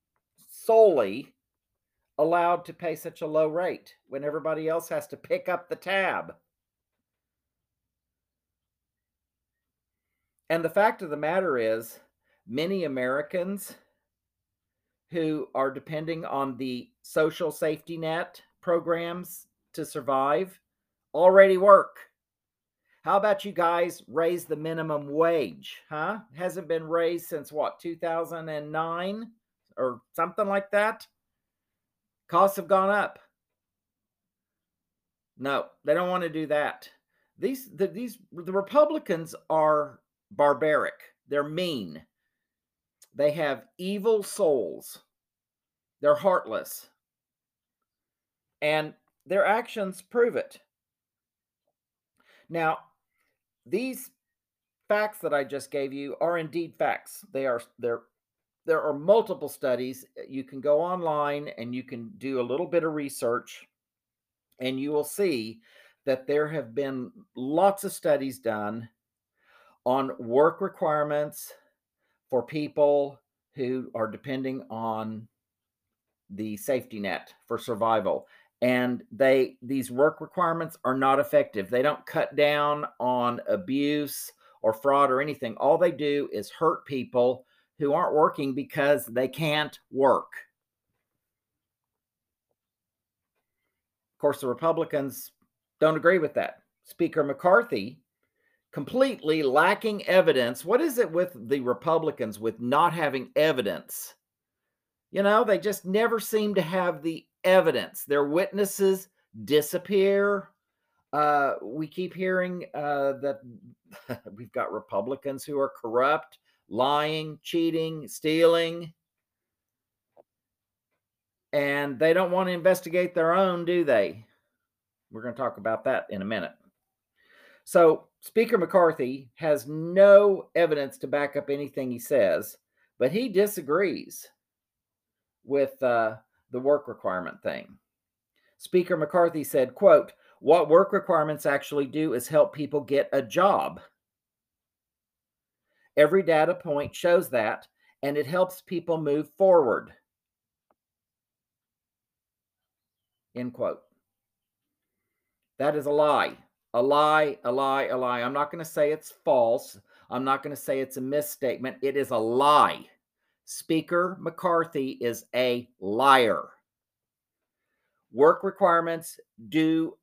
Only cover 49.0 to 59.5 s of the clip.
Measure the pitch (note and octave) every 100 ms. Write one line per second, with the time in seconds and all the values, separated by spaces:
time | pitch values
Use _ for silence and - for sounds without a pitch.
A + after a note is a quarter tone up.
49 | _ _ - F#3+ F3 A3 A#3+ A#3 G3 F#3
50 | - A#3+ A#3+ C#3+ - - _ _ _ _
51 | _ _ _ _ _ _ _ _ _ _
52 | _ _ _ _ _ E3+ D#3+ - - _
53 | _ _ _ _ _ _ - F3 C4 B3
54 | - _ _ _ _ _ _ _ _ G#3
55 | G#3+ G#3+ E3 C#3+ C#3 C#3 - D3 C#3 C#3
56 | C#3+ - E3 E3+ D#3+ E3+ E3 - D3 -
57 | - - - C3+ C3+ A#2+ - _ A#2+ A#2+
58 | - _ _ _ _ _ - D#3 D3+ C#3+
59 | D#3+ A3 A3 D#3+ D3